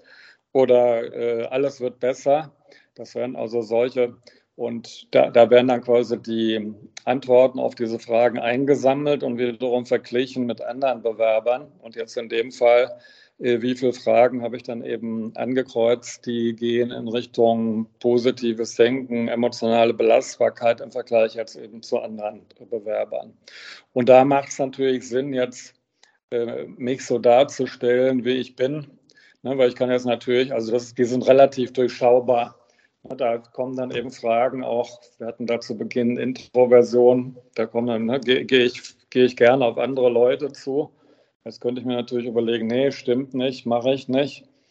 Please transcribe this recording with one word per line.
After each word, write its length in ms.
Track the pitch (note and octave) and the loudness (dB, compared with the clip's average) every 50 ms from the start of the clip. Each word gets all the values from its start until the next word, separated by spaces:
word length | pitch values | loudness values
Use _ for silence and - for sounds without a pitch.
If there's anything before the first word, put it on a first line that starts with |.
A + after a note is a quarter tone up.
| _ _ - - - - _ _ _ _ _ | _ _ -20 -20 -20 -20 _ _ _ _ _
oder, 600 | C3+ C3 B2 B2 B2 B2 B2 A#2+ A#2 A#2+ A#2 - | 2 4 4 4 4 4 2 0 -2 -4 -8 -8
äh, 300 | - A#2 A#2 A#2 A#2 A#2 | -6 -4 -4 -4 -4 -6
alles 340 | - B2+ C3 C#3 C#3 C3+ - | -4 -4 -2 -4 -4 -4 -6
wird 200 | A#2+ B2+ B2 _ | -8 -8 -8 _
besser. 520 | - B2 C3+ - - C#3 C#3 D3+ D#3 C#3+ _ _ _ _ _ _ _ _ _ | -4 -4 -4 -2 0 0 0 0 0 -8 _ _ _ _ _ _ _ _ _
Das 200 | - A#2 - - | -20 -20 -12 -8
wären 220 | A#2 A#2+ B2 B2+ | -8 -8 -8 -6
also 260 | A#2 A#2 A2+ A2+ A#2+ A2+ | -8 -10 -4 -4 -4 -4
solche, 540 | G#2 A2+ A#2 B2 C3 B2 B2+ B2 A#2+ A#2 _ _ - _ _ _ _ _ | 0 0 0 0 0 0 -2 -2 -2 -4 _ _ -20 _ _ _ _ _
und 520 | - A#2+ A#2 A#2 A#2 A2+ - - - - _ - | -10 -8 -8 -8 -10 -12 -14 -20 -20 -20 _ 2
da, 160 | C3 C3+ D#3+ | 2 2 4
da 180 | C#3+ A#2+ A#2 A2 | 6 6 6 8
werden 200 | B2 B2 A#2+ C3 | 8 6 6 4
dann 120 | B2 B2 | 0 -2
quasi 400 | B2 - A#2+ A#2+ B2 A#2+ A#2+ G#2+ | 0 0 2 2 2 0 -4 -6
die 540 | - A#2 A2+ A2+ A2+ A2 A2 A2 G#2 G#2+ G#2 G2+ B2 - _ - _ | -6 -6 -4 -2 -2 -2 -2 -4 -6 -8 -12 -16 -20 -20 _ -10 _
Antworten 540 | B2 B2+ C#3 C3+ B2+ B2+ B2 C3 B2+ C3 C3 | -4 -4 -4 0 4 4 6 6 4 2 -2
auf 160 | B2+ B2 B2 | -6 -6 -4
diese 240 | - A#2+ A2+ A2+ A2+ | -4 -6 -6 -6 -8
Fragen 400 | - - A#2 A2+ A#2+ A#2+ A2 A#2+ | -6 -2 0 2 2 2 0 -2
eingesammelt 840 | A#2+ A#2 A#2+ B2+ C#3 C3+ D3 B2 A#2 C3 C3+ C#3 D3 D3 D3 C3 C3 | -4 -2 -2 -2 0 0 0 2 2 2 2 2 0 -2 -2 -2 -2
und 160 | C3 A#2+ A#2 | -6 -4 -4
wiederum 480 | B2 B2 A#2 A2 B2+ B2+ A#2+ B2 A#2+ | -4 -4 -4 -4 -4 -2 -2 -2 -2
verglichen 580 | - B2+ A#2 A#2 - A#2+ B2 C3 B2+ C3 C3 B2 | -2 -4 -4 -4 -4 -4 -4 -4 -4 -4 -6 -6
mit 140 | A#2+ A#2 A#2 | -6 -6 -8
anderen 420 | B2+ A#2+ A#2+ C3 C#3 C3+ B2 A#2 A2 | -8 -10 -8 -4 -2 -2 -2 -2 -4
Bewerbern. 680 | A#2 A2 G#2 A2+ A2 A2 A2 A2 A#2+ B2 C3 D3 D3 _ _ | -6 -4 -2 0 0 0 0 0 -2 -4 -4 -6 -14 _ _
Und 160 | - A2+ A2+ | -20 -20 -14
jetzt 200 | A2+ A2+ - - B2 | -14 -14 -10 -10 -12
in 100 | A#2 A2 | -10 -6
dem 240 | A#2 A2+ A2+ C3 B2+ | -4 -4 -4 -4 -4
Fall, 460 | - B2 A#2+ A#2+ A#2+ B2 B2+ - - _ _ _ _ _ _ _ _ | 0 2 4 6 4 4 2 -4 -16 _ _ _ _ _ _ _ _
äh, 240 | - B2 A#2+ A#2 A2 | -2 0 0 0 0
wie 120 | B2 B2+ | -4 -4
viele 200 | - C#3 B2 A#2+ | -2 -2 -2 -2
Fragen 480 | - - A#2+ A2 A2+ B2 B2+ B2 B2 A#2 | -2 0 2 4 6 4 4 2 -2 -8
habe 140 | A#2 A#2 | -8 -10
ich 60 | B2 - | -10 -10
dann 220 | - A#2+ A#2 C3+ | -10 -12 -10 -8
eben 500 | C3 B2 A2 A2+ A2+ A2+ A2+ A2 A2 A2 | -8 -8 -8 -6 -8 -8 -8 -8 -10 -8
angekreuzt, 920 | - A#2 A#2 C3 C3 B2 - - A#2 A2+ A#2 B2 A#2+ B2 - - - - | -8 -6 -2 -2 -2 -4 -2 -2 0 2 2 0 0 -4 -16 -18 -14 -8
die 280 | B2+ A#2+ A#2+ A#2 A#2 A2+ | -6 -4 -2 -2 -2 -4
gehen 360 | A2 A#2 A#2 A#2+ A#2+ A#2+ A#2+ | -2 -4 -2 0 0 -2 -2
in 180 | B2 B2+ A#2+ A2+ | -4 -10 -8 -6
Richtung 800 | A2 A#2+ A#2+ A#2+ _ - A#2 A2+ A2+ A2+ A2+ A2+ G#2+ A2 A2 - _ _ | -6 -6 -6 -6 _ 2 2 4 4 2 0 -2 -2 -4 -6 -8 _ _
positives 760 | - A#2+ A#2+ B2 A#2 B2+ B2 - B2 A#2 A2+ A2 A#2 A2 - | 0 2 2 2 2 0 -2 0 -4 -4 -2 -2 -6 -8 2
Denken, 520 | - A#2 A#2 B2+ C3+ B2+ B2+ A#2 A#2 A#2 A#2 | 2 4 4 4 -2 -6 -6 -4 -4 -4 -4
emotionale 640 | A#2 A#2 A#2+ A#2+ A#2+ - - A2+ A2+ A#2 A#2 A#2 A2+ | -2 -2 -2 -2 -2 -2 -2 0 2 4 4 2 2
Belastbarkeit 880 | G#2+ A#2 A2 A2+ B2+ C3 - - - A#2 A2+ - - A#2+ A#2 A#2 A#2 C#3 | 2 2 4 4 4 2 0 -4 0 0 0 0 -2 -2 -2 -2 -2 -6
im 100 | B2 - | -12 -10
Vergleich 420 | B2+ A2+ - A#2+ A2+ A2+ A2 - | -12 -8 0 2 2 2 2 -2
jetzt 220 | A#2 A2 - - | -8 -12 -12 -14
eben 260 | - B2 G#2+ A2 A#2 A2+ | -18 -20 -18 -20 -20 -10
zu 160 | - C3 A#2 | -6 -6 -6
anderen 440 | A#2 A2+ A2 G#2+ G#2 G#2 A2 G#2 _ _ _ _ B2+ _ | -6 -8 -12 -10 -10 -10 -10 -12 _ _ _ _ -16 _
Bewerbern. 640 | A#2+ A2+ - G#2+ G#2+ G#2 G#2+ - - B2 A2+ A2+ - _ _ - - - - - - - _ _ _ | -12 -10 -8 -6 -6 -6 -6 -6 -8 -12 -12 -14 -20 _ _ -20 -20 -20 -20 -20 -20 -20 _ _ _
Und 160 | C3 B2 B2+ | -2 6 8
da 140 | B2+ B2+ C3 | 8 8 8
macht's 320 | C#3+ C#3+ C#3 C#3 - - - | 6 2 0 0 -4 -6 -6
natürlich 500 | C#3+ C3+ C3 C3 C3+ C3+ C3 B2 A2 - | -6 -6 -4 -2 -2 0 0 -2 -4 -4
Sinn, 240 | A2+ B2+ C3+ C#3+ C3+ | -4 -4 -4 -4 -2
jetzt, 420 | B2+ B2+ B2 - - - - _ _ _ _ _ _ _ _ _ _ _ _ | -4 -4 -4 -6 -16 -20 -20 _ _ _ _ _ _ _ _ _ _ _ _
äh, 360 | B2 A#2+ A#2 A#2 A#2+ C3 - | -6 -6 -4 -4 -8 -10 -12
mich 400 | - - - B2+ A#2+ C3+ C3+ - | -12 -14 -10 -6 -6 -6 -6 -4
so 120 | - B2+ A#2 | -4 -4 2
darzustellen, 1080 | G#2+ B2 A#2+ B2 C#3+ C#3+ - - C3 B2 - - - A#2+ B2 B2 C3 C3 C3 B2+ A2+ | 4 6 6 6 4 2 0 -6 -6 -6 -6 -4 -2 0 2 2 2 2 0 0 -2
wie 120 | B2 B2+ | -2 -2
ich 180 | C3 B2 B2+ - | -2 -4 -8 -6
bin, 320 | - B2+ C3 D3 D#3 C#3+ - _ _ _ _ _ _ _ _ _ _ - | -4 -4 -4 -4 -6 -10 -14 _ _ _ _ _ _ _ _ _ _ -8
ne, 140 | B2 C#3 C3+ | -6 0 2
weil 120 | C3 B2 | 2 2
ich 60 | B2 | 2
kann 140 | - B2+ B2 | 0 -2 0
jetzt 160 | B2+ B2 B2 | 0 -2 0
natürlich, 460 | B2 A#2+ A2+ - - B2 B2 C3 C3+ C3 | -2 -4 -2 -2 0 0 0 0 0 -4
also 200 | A#2 A2+ A2 A2+ | -6 -4 -2 -4
das, 220 | B2 A#2+ - - | -4 -4 -6 -4
die 100 | - B2 | -2 -2
sind 220 | A#2 B2 B2+ A2 | 0 0 -2 4
relativ 460 | A2 C3 C3+ C#3 C3+ C3+ C3 B2 A#2+ - | 4 6 6 6 4 4 -2 -6 -4 -2
durchschaubar. 840 | - B2+ A#2 - - C3+ B2 B2 B2+ A#2+ A#2 B2+ A#2+ A#2 A#2+ - _ _ _ _ _ _ _ _ _ _ | -2 -2 -2 -2 0 2 4 4 4 4 2 0 0 -2 -6 -10 _ _ _ _ _ _ _ _ _ _
Ne, 120 | A#2 C3 | -16 -10
da 220 | B2+ C#3 A#2 A#2 A#2 | -6 -4 -4 -4 -4
kommen 380 | - _ _ - B2+ C3 C3 | -8 _ _ -10 -8 -8 -6
dann 140 | B2+ B2+ B2 | -8 -10 -8
eben 200 | C3 B2 A#2 C3 B2+ | -8 -10 -10 -10 -14
Fragen 500 | - - A#2 A2+ A#2 B2 C3 B2+ C3 B2+ | -8 -4 -2 0 0 0 -2 -2 -6 -8
auch, 360 | B2 A2+ A#2+ A#2+ - - - _ _ _ _ | -6 -4 -4 -4 -6 -10 -20 _ _ _ _
wir 80 | A#2 | -14
hatten 200 | A2+ A#2 - A#2+ | -14 -12 -10 -6
da 140 | A2+ A#2 A#2 | -6 -6 -6
zu 160 | - - A#2+ | -6 -10 -10
Beginn 400 | G#2 A#2 A2 - B2+ A#2+ A#2+ B2 B2 | -10 -10 -6 -4 -2 -2 -2 -2 -2
Introversion, 1160 | B2 B2 B2+ B2+ - - _ B2 B2 A#2+ B2 B2 A#2 G#2+ A2+ B2 B2 B2 B2+ B2+ B2 B2+ - - _ _ _ | -6 -6 -8 -10 -14 -4 _ 2 4 6 8 6 6 6 4 4 6 6 6 4 0 -6 -12 -18 _ _ _
da 100 | - A2+ | -6 -6
kommen 220 | A2+ - A#2 A#2 B2 | -4 -4 -4 -4 -2
dann, 180 | A#2 A2 A2+ | -4 -4 -4
ne, 140 | A2+ B2+ C#3 | -4 -4 -4
geh, 240 | A#2 A#2 B2+ C#3 C3 | 0 0 -2 -2 0
geh 200 | G#2+ C3+ B2+ A#2+ | 0 2 2 2
ich, 180 | A#2+ - - - - - _ _ _ | 2 -2 -6 -16 -20 -20 _ _ _
geh 140 | - B2+ B2+ | 2 2 2
ich 120 | A#2+ B2 | 2 4
gerne 280 | - B2 A#2 B2+ C#3 C3 | 4 6 6 6 4 2
auf 140 | A#2 A2+ B2+ | 0 0 -2
andere 320 | B2 A#2+ C3+ C3+ B2 B2 | -4 -4 -2 0 2 2
Leute 420 | A#2+ A#2 A#2+ B2 C#3 C#3 D3 C#3 - | 4 4 2 2 2 0 -4 -10 -10
zu. 380 | - - C#3+ C3+ C#3+ C3+ - _ _ _ _ _ _ _ _ _ _ _ | -10 -10 -6 -6 -6 -6 -6 _ _ _ _ _ _ _ _ _ _ _
Jetzt 160 | A2+ A2+ - | -18 -18 -8
könnte 200 | - A#2+ B2+ B2+ | -8 -6 -6 -6
ich 60 | - | -6
mir 100 | B2+ B2 | -6 -4
natürlich 300 | A#2+ A#2+ A#2+ B2 B2 A#2 B2 | -4 -6 -4 -6 -6 -6 -4
überlegen, 400 | A2+ A#2 A#2+ A2+ A#2 A#2 A2 A2 | -4 -2 -2 -2 -2 -2 -2 -2
nee, 240 | A#2+ B2+ C3+ C#3 C3+ | 0 0 0 0 -2
stimmt 420 | - - - B2 B2 C#3 C3+ - | -4 -4 -2 -2 -2 -2 -6 -6
nicht, 320 | C3 B2+ C3+ B2+ B2+ - | -4 -4 -4 -6 -6 -6
mache 260 | A#2+ A#2 A#2+ A#2 C3 C#3 | -4 -4 -2 0 0 -2
ich 160 | C3+ C3+ - | -2 -4 -4
nicht. 360 | B2+ C3 C#3+ C3+ - - _ _ _ _ _ _ | -2 -2 -2 -2 -6 -14 _ _ _ _ _ _